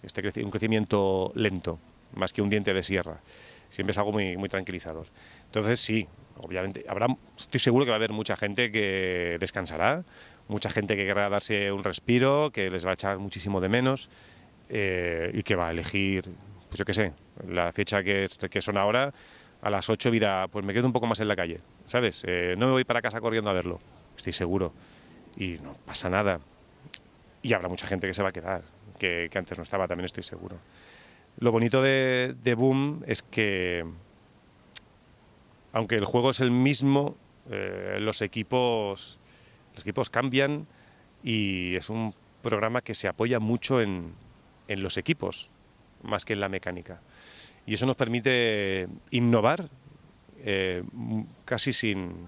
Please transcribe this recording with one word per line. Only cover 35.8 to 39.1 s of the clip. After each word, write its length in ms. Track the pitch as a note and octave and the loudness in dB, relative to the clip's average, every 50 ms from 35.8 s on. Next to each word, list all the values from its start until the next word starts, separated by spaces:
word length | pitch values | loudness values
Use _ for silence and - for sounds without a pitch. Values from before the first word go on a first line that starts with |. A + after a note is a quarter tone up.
| A2+ F#2+ A#2 | 0 2 2
el 100 | G#2+ G2+ | 2 2
juego 240 | G2 - B2 A#2+ C3+ | 4 4 4 4 4
es 100 | B2 - | 4 4
el 100 | C3 B2 | 4 4
mismo, 640 | B2 B2 B2+ C#3 C#3+ A#2 C3+ C#3 C#3 C#3 C#3+ D3 - - _ _ _ - _ C3 | 4 4 4 4 4 4 4 4 4 4 2 0 -4 -10 _ _ _ -20 _ -8
eh, 480 | A2 G2+ G2 F#2+ F#2+ F#2+ F#2+ F#2+ G2 G2+ | -6 -6 -4 -6 -6 -6 -6 -4 -4 -2
los 220 | G#2 A2 G#2 - | -2 -2 0 -2
equipos, 960 | G#2+ G2 - A2+ G#2+ - B2+ B2+ B2 B2 A#2 A2+ G#2 G2+ G2 F#2+ - - | -2 -2 -2 -6 -4 0 2 2 2 2 2 0 -2 -4 -6 -8 -10 -18